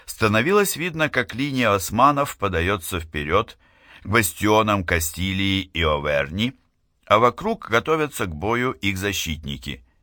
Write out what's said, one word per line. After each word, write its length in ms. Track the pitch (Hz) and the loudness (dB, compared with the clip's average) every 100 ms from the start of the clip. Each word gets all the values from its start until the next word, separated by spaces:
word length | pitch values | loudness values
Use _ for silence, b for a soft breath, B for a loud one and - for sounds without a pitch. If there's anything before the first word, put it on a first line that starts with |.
становилось 720 | b - 110 110 135 202 196 - | b -2 2 2 2 2 2 -2
видно, 320 | 175 156 151 | -4 -2 -2
как 260 | 131 120 | 0 -4
линия 400 | 110 143 131 117 | -4 -4 0 2
османов 640 | 101 - 107 135 139 143 - | 2 2 4 4 4 -2 -2
подается 640 | 101 87 85 101 - 90 | -2 0 0 0 -2 -6
вперед 580 | 82 78 73 92 117 - b b b b | -6 -6 0 0 0 -8 b b b b
к 60 | - | -2
бастионам 760 | 110 104 - 101 107 107 101 | 0 0 0 4 4 4 0
Кастилии 760 | 82 87 82 - 95 95 98 95 | 0 0 -2 -4 -4 -2 0 0
и 200 | - 82 | -2 -2
Оверни, 720 | 80 73 73 71 69 90 120 - _ _ _ _ - | 0 0 0 -2 -2 -2 -4 -4 _ _ _ _ 0
а 120 | 104 | 4
вокруг 500 | 120 120 196 226 - | 4 0 -4 -6 -2
готовятся 580 | 113 113 156 147 - 104 | -2 0 0 -2 -4 -6
к 80 | |
бою 380 | 76 98 120 123 | -4 -2 -2 -2
их 260 | - 98 95 | -2 -4 -2
защитники. 840 | 101 95 82 76 71 67 - 64 _ _ | -2 -2 -4 -6 -8 -10 -10 -12 _ _